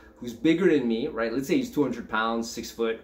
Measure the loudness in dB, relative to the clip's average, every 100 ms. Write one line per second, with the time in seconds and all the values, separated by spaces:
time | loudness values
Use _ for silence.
0 | -20 -14 -12 0 2 4 4 4 2 0
1 | -2 -2 -2 -2 0 0 0 0 0 -2
2 | -4 -2 0 -2 -4 -8 -10 -4 -2 -2